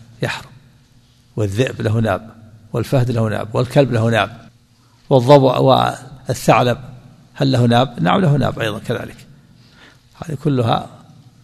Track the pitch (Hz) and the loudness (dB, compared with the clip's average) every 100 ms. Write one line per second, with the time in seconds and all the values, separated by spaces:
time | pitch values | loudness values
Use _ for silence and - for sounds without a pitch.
0 | - - 113 - - - _ _ _ _ | -20 -10 -8 -8 -14 -20 _ _ _ _
1 | _ _ _ - 104 101 127 110 113 113 | _ _ _ -6 -4 -2 -4 -2 -2 0
2 | 110 90 - - - - - 120 107 139 | 0 -4 -8 -20 -20 -20 -10 -8 -2 -2
3 | 123 117 110 101 101 117 123 147 131 117 | 0 -2 -2 -4 -4 -4 0 2 2 2
4 | 117 110 98 - - _ _ _ _ _ | 0 0 -2 -6 -20 _ _ _ _ _
5 | - 135 120 143 131 131 135 123 120 123 | 0 2 6 6 6 2 4 4 2 -4
6 | - - - 120 - 113 123 117 - - | -14 -16 -8 -4 2 4 2 -2 -8 -20
7 | - - _ - 139 123 120 117 135 - | -20 -20 _ -2 0 2 4 2 0 -2
8 | 165 196 185 143 104 101 113 104 - 117 | 0 2 2 2 0 -2 -6 -6 -6 -6
9 | 113 - - - _ _ _ _ - _ | -8 -16 -20 -20 _ _ _ _ -20 _
10 | _ - - 147 156 131 113 - - - | _ -16 -12 -6 -2 -2 0 -2 -6 -20
11 | - - - _ | -20 -20 -20 _